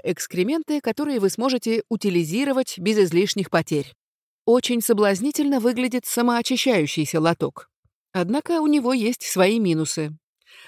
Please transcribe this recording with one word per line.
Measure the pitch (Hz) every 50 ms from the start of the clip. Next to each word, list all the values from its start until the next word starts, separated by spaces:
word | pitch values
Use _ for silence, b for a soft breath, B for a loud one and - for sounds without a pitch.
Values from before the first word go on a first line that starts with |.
| -
экскременты, | 175 175 - - - - 175 180 220 302 330 302 - 302 294
которые | - 233 214 - 302 294 277 226
вы | 196 190
сможете | - - 233 - 254 240 - 226 226 226 - -
утилизировать | 233 208 - 202 180 175 165 151 170 233 285 277 262 262 254 - - -
без | 175 202 220 214
излишних | 196 170 165 175 202 196 - 202 185 -
потерь. | - 165 160 - 160 147 139 - - _ _ _ _ _ _ _ _ _ -
Очень | - 233 254 - - 247 233
соблазнительно | 214 - 233 202 208 202 196 180 220 285 294 - 294 285 277 254
выглядит | 214 247 240 233 254 254 240 247 -
самоочищающийся | - - 240 240 240 233 233 233 - 269 233 - 269 240 185 151 143 - - 151 139 - 160
лоток. | 156 165 170 - 160 135 - - - _ _ _ _ _ _ _ _ _
Однако | - 190 175 175 226 294 - - 339 330
у | 302 294
него | 294 294 233 247
есть | 262 254 208 226 247 - -
свои | - - 185 180 190 220 233
минусы. | 214 180 165 156 156 151 - 165 156 147 156 160 _ _ _ _ B B B B B